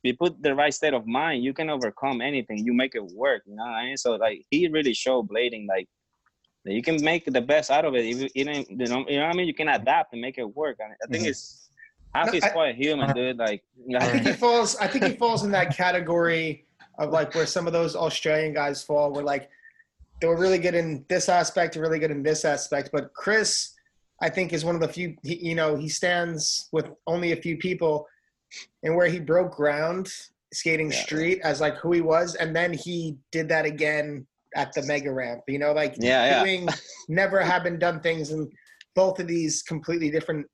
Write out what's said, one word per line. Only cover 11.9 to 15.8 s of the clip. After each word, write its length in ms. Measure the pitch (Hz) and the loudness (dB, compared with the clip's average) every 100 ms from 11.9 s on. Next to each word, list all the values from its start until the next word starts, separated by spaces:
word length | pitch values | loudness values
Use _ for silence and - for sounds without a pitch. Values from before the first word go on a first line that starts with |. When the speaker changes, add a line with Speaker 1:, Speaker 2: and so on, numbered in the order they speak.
| _ - | _ -6
Speaker 1:
half 140 | 135 175 | 0 0
Speaker 3:
No, 40 | |
Speaker 1:
is 100 | 185 | 2
Speaker 3:
I, 40 | 196 | 2
Speaker 1:
quite 260 | 165 151 117 | 2 0 0
human, 360 | 147 147 135 | -2 0 0
dude. 220 | 123 127 120 | 0 -2 0
Like, 260 | 113 104 _ _ 123 123 | -2 -2 _ _ -4 0
Speaker 3:
I 60 | - | 2
think 180 | - 240 | 2 0
he 40 | |
falls, 440 | - 240 240 214 - | 2 4 4 2 0
I 100 | 196 | -2
think 180 | 269 | 2
he 100 | 190 - | 0 2
falls 260 | 233 226 | 0 0
in 60 | 208 | 0
that 260 | 196 175 | 2 0
category 880 | 143 | 0